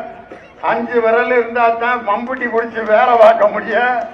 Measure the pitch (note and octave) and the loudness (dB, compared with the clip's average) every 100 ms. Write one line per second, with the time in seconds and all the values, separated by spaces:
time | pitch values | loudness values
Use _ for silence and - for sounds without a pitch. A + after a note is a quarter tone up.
0 | - - - - - - E3 A3+ A#3 A#3+ | -4 -16 -20 -20 -20 -8 -4 -4 -2 0
1 | A3 A#3 A#3+ B3 A#3 A#3+ A#3 A3+ A#3 B3 | 2 0 2 0 0 0 0 0 -2 -4
2 | G3 G#3+ A#3+ B3+ A#3+ A3+ A#3 A3+ G#3+ G#3+ | -2 -4 -4 -8 -4 -4 -4 -8 0 2
3 | B3 A#3 G#3+ - G#3 G#3 A#3 G#3+ B3 A#3+ | 4 6 6 6 0 -2 -4 -2 0 -2
4 | - | -6